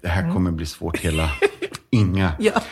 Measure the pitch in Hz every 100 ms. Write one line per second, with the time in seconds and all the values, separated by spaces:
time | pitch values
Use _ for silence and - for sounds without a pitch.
0 | 87 85 85 95 90 82 80 - 82 78
1 | 92 78 80 71 415 - - - - 120
2 | 98 95 92 78 214 - -